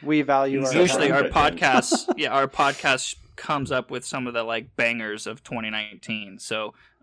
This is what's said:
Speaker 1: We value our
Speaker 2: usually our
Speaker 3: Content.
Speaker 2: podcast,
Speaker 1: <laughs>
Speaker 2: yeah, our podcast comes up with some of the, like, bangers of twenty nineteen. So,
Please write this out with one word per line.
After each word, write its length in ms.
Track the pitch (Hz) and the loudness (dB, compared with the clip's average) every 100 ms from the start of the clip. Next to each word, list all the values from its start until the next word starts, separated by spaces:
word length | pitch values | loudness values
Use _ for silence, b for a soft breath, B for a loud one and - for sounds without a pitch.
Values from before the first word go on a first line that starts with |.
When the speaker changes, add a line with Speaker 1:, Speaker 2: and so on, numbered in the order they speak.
Speaker 1:
We 180 | 139 151 | 0 2
value 420 | 139 139 139 135 | 4 2 2 0
our 100 | 135 | 2
Speaker 2:
usually 380 | 151 180 - 143 | 4 4 4 2
our 160 | 139 - | 2 2
Speaker 3:
Content. 320 | 165 151 - | 2 2 2
Speaker 2:
podcast, 540 | 151 127 - - - | 4 4 4 0 0
Speaker 1:
<laughs> 40 | - | -2
Speaker 2:
yeah, 120 | 135 | 0
our 180 | 135 135 | 2 2
podcast 680 | - 143 139 147 131 - - - | 2 0 2 0 0 -2 -12 -18
comes 360 | - - 147 131 | -10 -4 -4 -2
up 180 | 131 - | -4 -4
with 160 | 127 | -8
some 220 | - 139 123 | -8 -6 -4
of 80 | |
the, 80 | 117 | -4
like, 320 | 113 113 110 | -4 -6 -6
bangers 500 | - 117 117 110 107 104 | -2 0 0 -6 -8 -10
of 160 | 113 | -12
twenty 260 | - 120 110 | -10 -8 -6
nineteen. 640 | 107 107 92 - 110 101 95 | -6 -8 -10 -10 -10 -10 -14
So, 340 | - 110 107 b b _ | -8 -6 -6 b b _